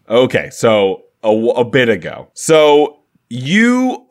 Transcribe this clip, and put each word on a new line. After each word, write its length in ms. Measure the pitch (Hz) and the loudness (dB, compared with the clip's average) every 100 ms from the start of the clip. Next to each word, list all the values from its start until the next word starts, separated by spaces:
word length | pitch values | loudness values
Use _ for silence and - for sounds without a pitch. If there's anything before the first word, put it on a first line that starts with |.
| - | -2
Okay, 420 | 117 127 98 73 | 0 0 -2 -6
so 540 | - 117 107 98 92 _ _ | -2 0 2 0 -4 _ _
a, 40 | 110 | -2
w-, 200 | 110 113 | 0 0
a 140 | 117 117 | -2 0
bit 240 | 131 120 | 0 0
ago. 400 | 98 78 - - | -2 -6 -14 -18
So 680 | - - 156 151 147 147 _ _ _ - | -12 0 4 4 4 0 _ _ _ -16
you 760 | 120 131 208 240 254 254 247 - | -12 -2 0 2 0 -2 -6 -4